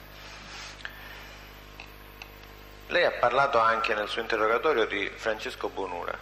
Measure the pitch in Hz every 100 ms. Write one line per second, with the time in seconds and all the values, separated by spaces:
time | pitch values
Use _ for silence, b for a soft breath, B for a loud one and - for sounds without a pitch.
0 | - - B B B B B B B B
1 | B B B B B - - - - -
2 | - - - - - - - - - 165
3 | 147 - 120 127 139 120 113 110 110 107
4 | 104 - 113 110 110 117 156 127 104 101
5 | 98 - 113 107 127 - 104 - 95 87
6 | 87 -